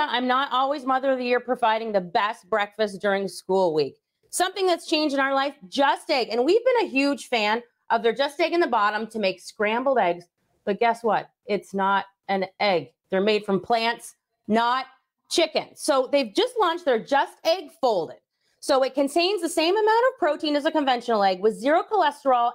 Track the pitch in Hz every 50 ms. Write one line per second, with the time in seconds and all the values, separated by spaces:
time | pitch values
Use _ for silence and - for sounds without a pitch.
0 | 302 277 - 247 254 254 247 262 277 277 233 254 269 269 294 302 247 269 262 262
1 | 254 269 262 254 254 247 247 247 247 247 254 240 233 220 220 226 226 226 208 190
2 | 180 175 175 226 202 214 233 - - 175 220 208 202 208 _ - 220 196 190 175
3 | - 202 196 196 196 180 - - - - 185 190 185 170 151 156 143 135 - _
4 | _ _ _ _ _ _ - - 349 381 381 403 381 370 339 339 - - 330 302
5 | 311 302 277 269 269 269 277 269 277 294 277 - 190 175 - 240 277 277 339 349
6 | - - 302 262 220 - 220 240 254 311 392 480 466 508 494 453 339 226 233 269
7 | 277 285 285 - - - 247 226 208 208 220 233 233 _ _ _ _ - 220 233
8 | 202 233 220 233 277 294 294 - 339 330 330 339 339 277 233 214 202 208 208 214
9 | 226 220 - 220 202 190 180 - - - - - 208 208 220 240 262 277 262 240
10 | 190 175 175 175 - _ _ _ _ _ _ _ - 208 196 190 233 233 226 233
11 | 240 220 190 151 - - _ _ - - 208 190 - - 196 196 190 196 196 196
12 | - - _ _ _ - 196 190 185 - _ - 202 208 185 160 135 - _ _
13 | _ - 190 190 196 214 214 208 214 - 196 180 180 - 240 226 226 233 233 -
14 | - - - _ _ _ _ _ _ - 208 226 233 240 254 262 262 - - _
15 | _ _ _ _ _ - - 349 320 320 - 220 160 - - - - - - 262
16 | 262 - - 285 269 202 - 320 453 494 - 453 415 330 330 339 - 285 240 220
17 | 170 - 277 269 320 311 - _ - 320 330 381 302 277 - - - 247 214 175
18 | 156 - - - _ _ _ _ _ _ _ _ - - 285 262 269 262 269 285
19 | 277 277 - 339 339 370 415 359 339 320 - 330 311 339 392 440 427 427 440 453
20 | 494 523 523 - - 294 302 - 330 294 294 294 277 311 311 311 277 262 247 240
21 | 240 240 226 208 196 196 185 180 196 220 202 185 220 277 311 359 381 - 440 392
22 | 320 294 285 - - 262 254 240 240 240